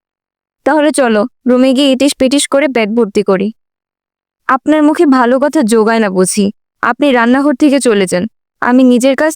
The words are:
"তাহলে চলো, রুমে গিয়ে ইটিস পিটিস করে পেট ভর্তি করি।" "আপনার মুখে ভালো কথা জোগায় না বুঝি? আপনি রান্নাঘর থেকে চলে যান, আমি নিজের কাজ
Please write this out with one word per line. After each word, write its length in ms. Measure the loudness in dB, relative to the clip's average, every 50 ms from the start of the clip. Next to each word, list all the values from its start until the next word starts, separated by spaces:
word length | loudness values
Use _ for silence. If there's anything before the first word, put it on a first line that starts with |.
| _ _ _ _ _ _ _ _ _ _ _ _ -2
"তাহলে 260 | 0 0 2 0 0
চলো, 320 | 0 0 0 0 0 -2 -2 -4 _ _ -2
রুমে 260 | 0 2 2 2 2
গিয়ে 200 | 2 0 2 0
ইটিস 200 | 0 0 0 -2 0 0
পিটিস 260 | -2 0 0 -2 -2
করে 200 | -2 -2 -2 0 0
পেট 200 | -2 -2 -4 -2
ভর্তি 340 | -2 -2 -2 -2 -2 -4
করি।" 300 | -2 0 -2 -2 -2 -6 -8 _ _ _ _ _ _ _ _ _ _ _ _ _ _ _ _ _ -6
"আপনার 360 | -4 -4 -2 0 0 0 2
মুখে 240 | 2 0 0 0 0
ভালো 340 | 0 2 2 2 0 0 0
কথা 200 | -2 -2 0 -2
জোগায় 360 | 0 0 0 0 2 0 0 0
না 100 | -2 -2
বুঝি? 360 | 0 -2 -2 -2 -2 -2 -4 -4 -4 _ _ _ _ -6
আপনি 300 | -4 -4 -2 0 0 0
রান্নাঘর 420 | 2 2 2 2 0 0 0 0 0
থেকে 260 | 2 2 2 2 2
চলে 260 | 0 0 0 0 0
যান, 180 | -2 -2 -4 -6 -6 _ _ _ _ _ -6
আমি 220 | -2 0 2 4 4
নিজের 300 | 4 2 2 2 0 0
কাজ 160 | 0 -2 -4 -2